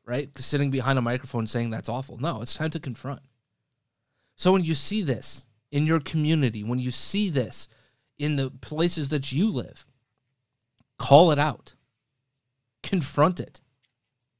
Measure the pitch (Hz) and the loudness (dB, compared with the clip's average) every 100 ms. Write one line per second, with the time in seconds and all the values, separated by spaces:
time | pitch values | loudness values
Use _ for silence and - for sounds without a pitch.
0 | - 127 - - - 143 139 131 123 135 | -8 -6 -6 -6 -2 0 0 0 2 2
1 | 120 123 - 120 110 120 117 110 - 120 | 0 -2 -4 -4 -2 -2 -2 -4 -6 -6
2 | 139 113 151 123 117 - 156 151 139 120 | -6 -6 -6 -4 -6 -4 -4 -6 -8 -10
3 | 131 139 _ _ _ _ _ _ _ _ | -10 -12 _ _ _ _ _ _ _ _
4 | _ _ _ - 185 190 160 151 - 214 | _ _ _ -2 2 4 2 0 0 -2
5 | 160 117 - - - _ _ 143 156 160 | -2 -2 -6 -10 -14 _ _ -2 2 2
6 | 143 160 151 160 131 107 107 127 127 123 | 0 0 2 2 2 0 -4 -4 -2 -2
7 | - 202 202 139 107 - - _ _ _ | -2 0 0 0 -2 -6 -12 _ _ _
8 | _ - 147 147 131 - - 151 175 175 | _ -6 -2 -2 -2 -6 -8 0 0 0
9 | 139 147 135 131 214 139 95 - - _ | -2 -4 -2 0 0 0 -6 -12 -20 _
10 | _ _ _ _ _ _ _ _ _ - | _ _ _ _ _ _ _ _ _ -4
11 | - 143 175 139 151 - - - _ _ | 8 8 8 6 0 -2 -12 -20 _ _
12 | _ _ _ _ _ _ _ _ - 190 | _ _ _ _ _ _ _ _ -2 -2
13 | 139 - 160 180 - - _ _ _ _ | 0 2 2 2 -8 -14 _ _ _ _
14 | _ _ _ _ | _ _ _ _